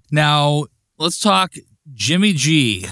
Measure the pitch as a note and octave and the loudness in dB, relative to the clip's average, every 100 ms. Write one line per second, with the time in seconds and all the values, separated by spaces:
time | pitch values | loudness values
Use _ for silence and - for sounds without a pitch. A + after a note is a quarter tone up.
0 | - D3 D3+ D3 D3 D3 D3 _ _ - | 0 0 2 2 2 0 -4 _ _ -6
1 | D#3+ - G#3+ F#3+ F#3 - - _ - B2 | -4 -2 0 2 0 -6 -20 _ -20 -8
2 | G2+ F3 G#3 E3 C#3 D#3+ B2 F#2+ F#2+ | -2 2 2 2 2 2 2 0 -6